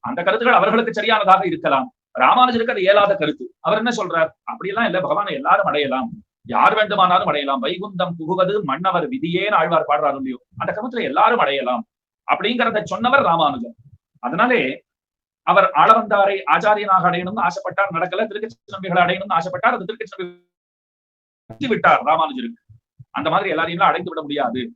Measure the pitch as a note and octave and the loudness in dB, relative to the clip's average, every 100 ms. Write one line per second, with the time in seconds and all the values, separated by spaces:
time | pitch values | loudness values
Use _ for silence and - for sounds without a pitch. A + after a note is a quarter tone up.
0 | A#2 C3+ F#3 A3 A#3+ G3+ G3+ A3 A3+ G#3+ | -6 -2 0 2 4 4 4 2 0 -2
1 | G#3+ A3 F#3+ F#3+ F3+ E3 D#3 C3+ B2+ _ | 0 2 4 4 4 -2 0 0 -2 _
2 | _ - C3 A3+ B3+ A#3 A#3 G#3+ F#3 G#3 | _ 2 4 4 4 2 -2 0 4 4
3 | G3+ G3 D3+ D3+ B2 _ E3 G#3+ A#3 A3+ | 4 2 -2 -4 -14 _ -2 0 -2 -4
4 | F#3 E3+ D#3+ _ - - F#3 G#3 A3+ F3+ | -2 0 -2 _ -14 -10 -6 -2 -2 -2
5 | D#3+ F3 G3+ C#3 D#3 G3 D#3+ D3 C#3 C3 | -2 -2 -2 -4 2 2 2 -2 -2 -2
6 | A#2+ - _ _ - A2 G3 G#3+ G#3 G3 | -4 -12 _ _ -6 2 4 4 0 2
7 | F3+ F3+ F3+ D3 C#3 C3+ C3+ F3 G#3 F#3 | 4 4 2 -2 -2 -2 -2 -6 -8 -4
8 | F3 E3+ D#3 F#3+ F3+ G#3 D#3 C#3 F#3+ F3 | -4 -4 -4 -4 -2 -4 -4 -4 -2 -2
9 | D3 C3 E3 F3+ G3+ F#3+ D#3+ E3 D3 C#3+ | -4 -6 -4 -2 0 0 2 0 0 0
10 | D3 C#3 C3 A#2+ _ - F3 F3+ A#3+ A#3 | 0 -2 -8 -10 _ -8 -6 -6 -6 -6
11 | F#3 D#3 - - C#3 C#3 B2 B2 - _ | -4 0 2 2 0 0 -2 -4 -6 _
12 | _ _ - - G#3 B3 A3+ G#3+ - F#3+ | _ _ -4 -2 0 0 0 -2 -4 -4
13 | A#3+ C#4 G3 E3 D3 C3 A#2 - - _ | 0 2 2 2 0 -2 -10 -14 -20 _
14 | _ _ B2 E3+ B3 B3 B3+ - _ _ | _ _ -8 -2 0 2 -2 -6 _ _
15 | _ _ _ _ - F#3+ F#3 D3+ F#3+ A3+ | _ _ _ _ 2 4 4 4 6 6
16 | G#3+ G3+ G3 G3 C#3+ E3+ G#3 G#3 G3+ F#3 | 4 2 2 0 0 2 2 2 2 2
17 | F3 F3 F3+ G#3+ E3+ - F#3 F3+ G3 E3 | 2 0 -4 -2 -4 -4 -6 -2 -2 -2
18 | F3+ F#3 A3 G#3 A3 - _ F#3+ F#3+ F3+ | -2 -2 -4 -6 -10 -12 _ -12 -2 2
19 | F3 F#3 G3 E3+ F3+ F3+ A3+ - F#3 A#3 | 2 0 -2 -2 -2 -2 -2 -2 -8 -10
20 | G#3+ - F3+ F3 _ _ _ _ _ _ | -12 -10 -12 -12 _ _ _ _ _ _
21 | _ _ _ _ _ A2 B3+ F#3+ F3+ D3 | _ _ _ _ _ -8 -2 2 4 4
22 | B2+ D#3+ D#3 B2+ A#2+ A#2 _ - _ _ | 2 0 0 -4 -10 -12 _ -20 _ _
23 | - B2+ D3+ F3 G3 D#3+ E3 F3 F#3+ E3 | -12 -6 -2 -2 0 -2 -2 2 2 2
24 | F3 D#3+ D3 D3 B2+ B2 A#2 | -6 -8 -6 -4 -2 -4 -8